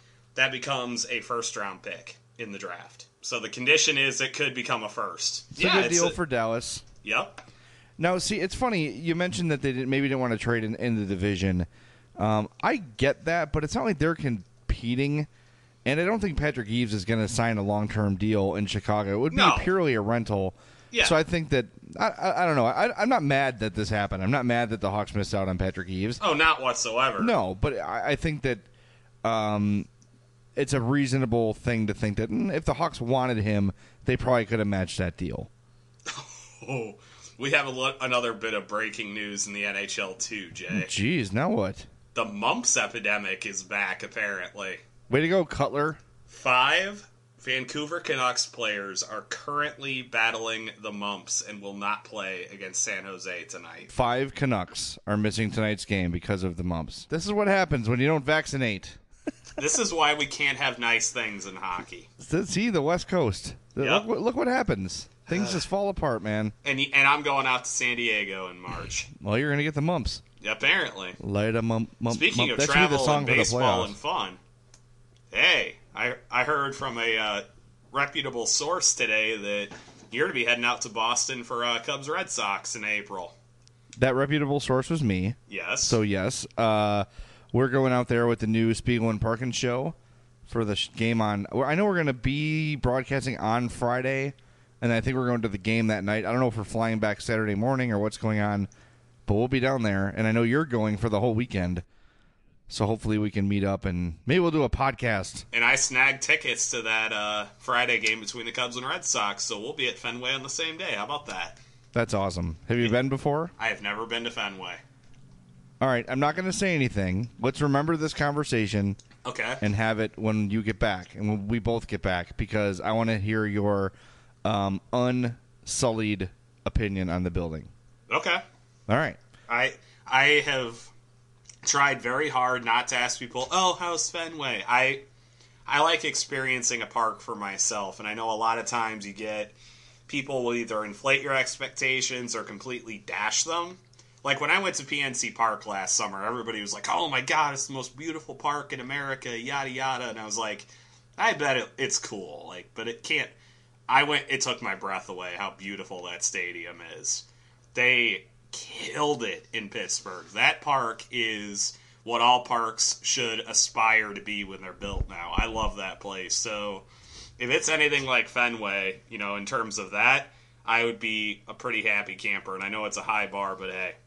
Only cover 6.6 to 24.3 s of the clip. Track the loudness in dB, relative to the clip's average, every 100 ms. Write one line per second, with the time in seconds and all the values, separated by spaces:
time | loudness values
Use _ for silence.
6.6 | -4 -10 -12 -14 -4 -2 -2 -8 -20 -20
7.6 | -20 -20 -20 -2 0 2 0 -2 -2 0
8.6 | 0 2 0 -2 -2 0 0 0 0 0
9.6 | 0 -2 0 2 2 2 0 0 0 0
10.6 | 0 -2 0 0 0 0 2 2 2 2
11.6 | 0 -6 -20 -20 -16 -2 0 2 0 -2
12.6 | 0 0 -4 0 2 2 0 0 0 -2
13.6 | -2 0 0 2 2 2 0 -2 -6 -10
14.6 | -4 -2 0 2 2 2 -2 -6 -20 -20
15.6 | -20 _ 0 2 2 2 0 0 0 0
16.6 | 0 0 2 0 0 2 2 2 2 2
17.6 | 2 2 0 2 2 2 2 4 4 2
18.6 | -2 -2 0 0 2 2 2 4 4 4
19.6 | 2 2 4 2 2 0 0 0 -2 -4
20.6 | -16 -20 -6 2 4 6 4 0 2 2
21.6 | 0 -6 -14 -2 -2 0 -2 2 2 4
22.6 | 4 4 2 2 2 4 4 4 2 0
23.6 | -4 -2 0 0 0 0 2